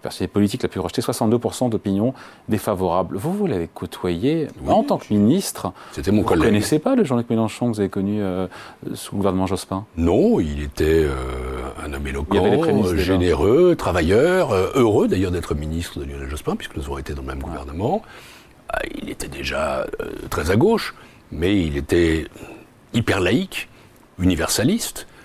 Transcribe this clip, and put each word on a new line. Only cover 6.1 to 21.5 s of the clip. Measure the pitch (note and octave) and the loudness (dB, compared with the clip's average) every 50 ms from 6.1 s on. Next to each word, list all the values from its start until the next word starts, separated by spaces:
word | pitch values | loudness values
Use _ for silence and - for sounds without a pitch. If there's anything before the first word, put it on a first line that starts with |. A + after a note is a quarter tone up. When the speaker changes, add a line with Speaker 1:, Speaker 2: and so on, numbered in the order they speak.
Speaker 2:
mon | G#2 G#2 | 2 2
Speaker 1:
Vous | G#2+ - | 4 2
Speaker 2:
collègue. | - G#2+ - | 2 4 4
Speaker 1:
ne | - | 4
connaissez | G#2 G#2 G#2 - D3+ D#3 | 4 2 2 2 0 0
pas | - B3 C4+ | 2 2 2
le | B3 G3 | 2 2
Jean-Luc | C3 B2 A#2 A#2 - | 2 0 0 0 0
Mélenchon | A#2 A2+ A2+ G#2 - - B2 B2 | 0 0 0 -2 -2 -2 -2 -2
que | G#2+ | 0
vous | G#2 | 0
avez | G2 F2+ | -2 -2
connu, | - G2+ F#2+ G2+ G#2 G#2+ | -2 -2 -2 -2 -2 -2
euh, | G2+ F#2 F2+ F#2 F#2 F2 - - - - - - - - - | -2 -2 -2 -2 -4 -6 -8 -12 -18 -20 -20 -14 -12 -12 -10
sous | - - - - | -10 -10 -8 -4
le | |
gouvernement | G2+ F#2+ G2 F#2 F#2+ F#2+ | -2 0 2 2 2 2
Jospin ? | F2+ F#2+ - - - F#2+ F#2+ G#2+ - - | 0 0 -4 -4 -6 -8 -8 -8 -8 -4
Speaker 2:
Non, | E2 E2 E2 F#2 B2+ F#3+ A#3+ A3+ B2+ | 0 2 4 4 6 6 6 4 4
il | F2 D2+ D2 D2 D2 | 2 0 -2 -4 -6
était, | C#2+ - - D#2 D#2 D#2+ E2 D#2 | -6 -2 0 2 4 4 4 4
euh, | C#2+ C2+ C2 C2 C2 B1+ C2 C2 C2 C2 C2 C2 B1+ - - - | 2 0 -4 -6 -6 -8 -8 -8 -8 -8 -8 -8 -10 -10 -10 -10
un | D2 C#2 | -8 -8
homme | C#2+ C#2+ | -8 -6
Speaker 1:
Il | C2+ C2+ C#2 D2 - G2+ | -6 -6 -6 -2 0 2
y | - | 2
avait | - G#2 | 4 4
les | G2+ | 4
Speaker 2:
éloquent, | D3+ | 4
Speaker 1:
prémices | E3 - - - G2+ | 2 2 2 2 2
Speaker 2:
euh, | F2+ F2 | 2 2
Speaker 1:
déjà. | F#2+ F2+ | 2 2
Speaker 2:
généreux, | F2+ F#2+ F2+ F2+ F2 D#2 - G#2 G2+ B2 E3 F3+ F3+ D#3+ | 2 2 4 4 4 2 4 4 4 6 6 6 6 4
travailleur, | - - - F2 F2+ D#2+ F2 G2 A#2 D3 F3+ F#3 F#3 D#3+ C3 | 2 0 0 0 2 4 4 6 6 6 4 4 2 2 2
euh, | G#2 F#2 F#2+ - - | 2 2 2 2 2
heureux | B2 A#2+ A2 G2+ C#3+ A#3 | 4 4 4 4 4 4
d'ailleurs | A3+ - F#2 F#2+ F2+ | 2 2 0 0 0
d'être | F2+ E2+ - - D#2 | -2 -2 -2 -4 -4
ministre | C#2+ D#2 D2+ D#2+ E2+ E2+ - - D2 | -4 -4 -4 -4 -6 -6 -6 -8 -10
de | C#2 | -10
Lionel | C#2 C#2 C#2+ C#2 C2+ | -10 -10 -10 -8 -8
Jospin, | D2 - - D#3 G#3 | -10 -8 -6 -4 -6
puisque | - - - - | -6 -6 -10 -10
nous | D#2 C#2 | -10 -8
avons | C#2 C#2 | -8 -8
été | C2+ C2 - D2 | -8 -8 -8 -10
dans | C2+ | -8
le | C2 | -8
même | C2 C2+ | -8 -8
Speaker 1:
Ouais. | C2+ C#2 | -8 -8
Speaker 2:
gouvernement. | F2 D#2+ C#2 C#2 C#2 D2+ E2 G#2 C#3+ F#3+ G#3+ - - - - - - - - - - - - - - | -8 -10 -10 -10 -10 -6 -4 -2 -2 -2 -2 -4 -10 -18 -20 -20 -20 -20 -20 -20 -20 -20 -20 -14 -8
Ah, | - - - - - - | -6 -6 -6 -6 -8 -10
il | - - | -10 -10
était | - - - | -10 -10 -10
déjà, | - C2+ C#2 C2+ - C#2 C#2 C#2+ C#2 C2+ C2+ | -10 -10 -10 -8 -6 -4 -4 -4 -2 -4 -4
euh, | - - - - - - - - - - | -6 -6 -8 -10 -10 -10 -10 -12 -10 -8
très | - - D2+ E2 | -6 -4 0 2
à | G2 | 2
gauche, | A#2 D#3+ A3 A3+ G3 - - - - - - - - - - | 4 4 4 4 2 -2 -6 -12 -16 -20 -20 -20 -20 -18 -12
mais | - D2+ E2+ F#2+ | -4 -2 0 2